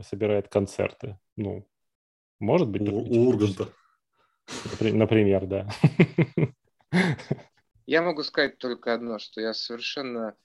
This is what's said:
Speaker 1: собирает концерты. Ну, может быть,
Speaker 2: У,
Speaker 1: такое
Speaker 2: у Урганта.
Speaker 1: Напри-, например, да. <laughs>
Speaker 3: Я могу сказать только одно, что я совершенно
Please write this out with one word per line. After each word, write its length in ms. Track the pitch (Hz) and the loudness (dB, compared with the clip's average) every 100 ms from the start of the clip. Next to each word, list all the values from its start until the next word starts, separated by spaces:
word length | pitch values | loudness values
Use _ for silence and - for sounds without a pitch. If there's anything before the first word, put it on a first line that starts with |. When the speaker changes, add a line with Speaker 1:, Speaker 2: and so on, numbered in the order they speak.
Speaker 1:
собирает 460 | - 101 107 104 - | -10 -2 0 0 0
концерты. 680 | 104 98 - 98 - 113 98 _ - | 0 0 0 -4 -4 -12 -14 _ -8
Ну, 300 | 101 95 - _ _ _ _ _ _ - | -6 -6 -12 _ _ _ _ _ _ -4
может 300 | 107 160 135 | 2 4 4
быть, 140 | 98 | 0
Speaker 2:
У, 40 | 104 | -2
Speaker 1:
такое 160 | 107 | -2
Speaker 2:
у 260 | 120 120 123 | 2 4 4
Урганта. 400 | 107 104 95 98 - _ _ _ _ _ _ - - | 4 2 0 -8 -10 _ _ _ _ _ _ -16 -12
Speaker 1:
Напри-, 280 | - - 110 | -8 -2 2
например, 540 | 107 110 110 101 95 92 | 4 4 4 4 2 0
да. 220 | 98 101 - - - 175 - 139 - 143 - _ _ _ | -4 -6 2 2 4 2 2 -2 0 -2 -4 _ _ _
<laughs> 280 | 175 185 131 - - - _ _ _ - | 0 0 -2 -6 -8 -10 _ _ _ -2
Speaker 3:
Я 160 | 156 | 0
могу 200 | 175 151 | 0 -2
сказать 360 | 147 - 147 - | -4 0 -2 -2
только 340 | 127 117 123 | -8 -6 -4
одно, 260 | 117 120 107 | -4 -4 -8
что 220 | - - | -10 -6
я 140 | 110 | -6
совершенно 800 | 107 - 117 120 - 131 120 110 - | -6 -8 -8 -8 -8 -8 -6 -8 -10